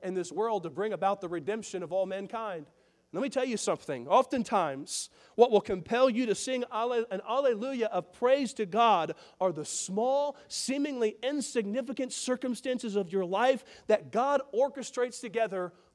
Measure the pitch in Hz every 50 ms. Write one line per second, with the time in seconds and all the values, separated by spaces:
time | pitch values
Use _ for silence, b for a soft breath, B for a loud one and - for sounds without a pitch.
0 | - 185 185 185 175 175 143 175 220 233 220 196 165 165 131 156 202 220 202 156
1 | 185 196 202 196 190 165 175 170 139 185 214 226 202 - - 180 175 151 175 190
2 | 190 190 190 196 196 190 - 226 226 214 185 165 147 - b b b b b b
3 | b b - 175 262 269 - 262 262 269 226 202 - 208 170 - - - 143 123
4 | 117 143 185 247 254 - 294 254 214 - 233 196 170 147 135 139 156 - - -
5 | - b b b b b b - 240 262 220 202 202 - 202 185 160 - 220 240
6 | 262 269 214 233 254 220 190 - - 254 262 247 240 - 247 214 233 247 247 233
7 | 226 233 190 190 - - 226 269 285 262 233 202 233 269 269 240 220 214 202 180
8 | 170 - - - 240 247 269 285 277 214 - - 214 175 180 220 233 233 208 175
9 | 156 156 156 B B B B - 185 185 165 156 147 - - - - - 185 208
10 | 233 254 269 285 285 285 269 B B B - - - - 269 285 285 302 269 247
11 | 226 220 214 - - 262 294 294 - - - 247 208 202 208 262 247 262 254 -
12 | 262 254 - - - 254 254 247 - 254 240 - - 269 254 247 - 226 196 202
13 | 190 165 185 196 185 170 190 202 240 262 269 226 - B B B B - 214 208
14 | 151 127 - 214 254 277 285 277 269 - - 220 269 277 277 277 233 - - 254
15 | 247 254 - - - 226 196 226 226 208 196 185 180 175 b b b b